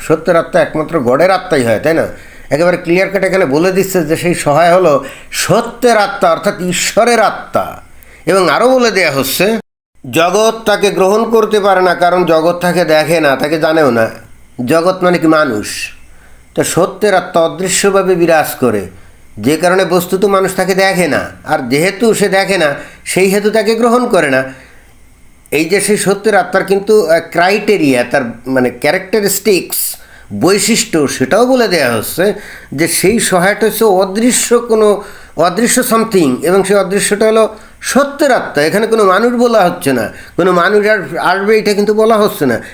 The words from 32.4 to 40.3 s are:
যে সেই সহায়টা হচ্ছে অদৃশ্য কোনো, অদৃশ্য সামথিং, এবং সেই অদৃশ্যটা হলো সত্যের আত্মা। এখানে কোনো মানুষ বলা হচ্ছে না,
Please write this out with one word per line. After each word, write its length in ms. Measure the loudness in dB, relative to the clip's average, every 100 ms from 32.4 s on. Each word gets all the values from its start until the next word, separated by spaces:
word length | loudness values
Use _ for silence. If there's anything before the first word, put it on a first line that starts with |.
| -10 -20 -10
যে 160 | -4 -2
সেই 320 | 0 0 0
সহায়টা 460 | 2 2 0 0 -2
হচ্ছে 180 | 0
অদৃশ্য 760 | 2 2 0 0 0 0 0 0
কোনো, 440 | 2 2 2 0 -4 -18 -10 -2
অদৃশ্য 460 | -2 0 0 0
সামথিং, 540 | 0 0 2 2 2 0
এবং 220 | 0 0
সেই 120 | 2 0
অদৃশ্যটা 500 | 0 -2 -2 0 2
হলো 300 | 2 0 -4 -20 -14
সত্যের 520 | -4 0 0 0 0
আত্মা। 300 | 0 -2 -2
এখানে 240 | 0 0 0
কোনো 180 | 2
মানুষ 280 | 2 2 2
বলা 320 | 2 2 2
হচ্ছে 280 | 2 0 -2
না, 200 | -2 -2 -8 -10